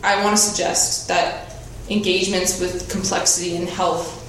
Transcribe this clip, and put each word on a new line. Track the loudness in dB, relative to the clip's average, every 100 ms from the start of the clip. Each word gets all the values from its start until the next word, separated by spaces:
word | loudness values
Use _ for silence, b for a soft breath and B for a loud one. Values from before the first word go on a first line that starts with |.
I | 4 4
want | 4 4
to |
suggest | 2 2 0 2 0 -2 0
that | 2 2 -4 -12 -14 -14 -12 -2
engagements | 0 2 2 2 2 0 0
with | -2 -4 -4
complexity | -4 -2 0 2 0 0 -2
in | -2
health | 0 0 0 -4 -8